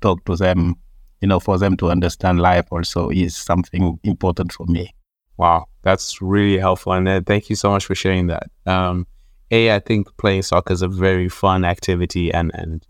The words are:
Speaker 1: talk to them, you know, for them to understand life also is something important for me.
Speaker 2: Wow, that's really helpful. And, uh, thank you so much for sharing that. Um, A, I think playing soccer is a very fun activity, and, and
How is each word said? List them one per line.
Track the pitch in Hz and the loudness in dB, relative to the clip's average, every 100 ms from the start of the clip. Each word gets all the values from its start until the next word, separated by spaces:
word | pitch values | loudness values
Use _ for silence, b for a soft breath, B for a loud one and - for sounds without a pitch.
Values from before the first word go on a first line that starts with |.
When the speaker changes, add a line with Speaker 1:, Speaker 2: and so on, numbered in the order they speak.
Speaker 1:
talk | 104 87 - | 0 -2 -2
to | 85 | 0
them, | 92 87 85 87 - - - _ | 2 2 0 -2 -8 -20 -20 _
you | 104 | 0
know, | 92 | 0
for | - 92 | 2 0
them | 98 92 | 0 0
to | 90 | 0
understand | 87 87 - 95 90 | 0 -2 -2 0 2
life | 87 90 - | 4 2 0
also | 85 85 - 78 | -6 -4 -4 -2
is | 92 85 - | 0 -2 -4
something | - 87 90 92 90 82 | -2 -2 -2 -2 -2 0
important | - 87 92 85 90 | -4 -2 -2 -2 -6
for | - 85 | -6 -2
me. | 87 - - _ _ _ - | -2 -4 -14 _ _ _ 0
Speaker 2:
Wow, | 85 85 - - | 2 2 -2 -6
that's | 95 95 - - | 0 0 -2 -8
really | 92 101 101 98 | -2 2 2 2
helpful. | 95 92 - | 2 0 0
And, | 92 92 | 0 2
uh, | 95 90 | 0 0
thank | 104 - | -2 -2
you | 107 | -2
so | 104 | 0
much | 101 - | 0 -2
for | 95 | -4
sharing | 101 92 87 | 0 0 0
that. | 82 - _ - | -4 -8 _ -4
Um, | 92 90 90 87 - _ _ _ | -2 0 -4 -8 -12 _ _ _
A, | 117 113 | 2 4
I | 104 | 2
think | - 113 98 - | 2 -2 -2 -2
playing | 107 95 | 0 0
soccer | 92 90 - | 2 0 0
is | 90 | -2
a | 90 | -2
very | 92 95 92 90 | 0 2 2 -2
fun | - 98 92 90 | 0 2 2 2
activity, | 87 - 90 87 90 85 | -2 -2 -2 -2 -2 -2
and, | 82 82 | 0 -2
and | 82 82 80 - | -4 -10 -10 -12